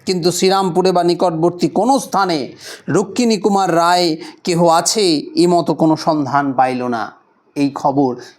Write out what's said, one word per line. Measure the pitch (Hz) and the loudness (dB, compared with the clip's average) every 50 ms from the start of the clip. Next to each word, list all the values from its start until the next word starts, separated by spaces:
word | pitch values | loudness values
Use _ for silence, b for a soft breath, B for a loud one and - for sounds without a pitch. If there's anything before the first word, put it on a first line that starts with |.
| - | -6
কিন্তু | 208 185 175 156 180 | -4 -4 0 0 0
শ্রীরামপুরে | 170 - 190 185 190 196 196 185 160 180 180 190 | 0 2 2 2 2 2 0 0 0 0 0 2
বা | 180 175 170 | 2 2 2
নিকটবর্তী | 175 175 175 190 180 165 160 170 175 175 - 170 151 | 2 0 2 0 0 0 0 0 0 0 0 -4 -2
কোনো | - 180 214 254 277 254 | 0 0 0 2 0 0
স্থানে | - - - 190 196 185 165 143 117 90 - B B B B B B - | 0 -2 -2 -2 0 0 -2 -4 -4 -8 -12 B B B B B B -2
রুক্মিণী | 135 190 220 202 - - 247 226 220 | -2 -2 -2 -2 -2 0 2 2 0
কুমার | 190 208 214 196 196 190 180 165 | 2 0 0 2 2 0 2 2
রায় | 170 170 175 180 180 175 165 156 160 B B B B - | 2 2 2 2 2 2 0 -2 -4 B B B B -6
কেহ | 180 170 170 175 | -2 0 2 4
আছে, | 165 160 175 175 - - 226 202 175 156 143 - - - | 4 4 4 2 0 -2 0 2 2 0 0 -2 -4 0
এ | 156 175 | 2 2
মতো | 175 175 170 165 - 160 | 4 4 2 0 -2 0
কোনো | - 165 160 156 | 0 2 2 2
সন্ধান | - - 175 156 151 139 127 139 143 143 139 123 | 0 0 -2 -2 -2 -2 0 0 -2 0 0 0
পাইল | 127 127 131 127 123 123 | 0 0 0 0 -4 -4
না। | 123 120 110 101 - - _ _ _ _ _ _ _ - | -4 -4 -6 -6 -8 -12 _ _ _ _ _ _ _ -4
এই | 147 139 139 139 | -2 -2 -2 -2
খবর | - - 143 135 147 139 127 123 123 B B B | -2 -2 -2 0 0 0 0 -2 -6 B B B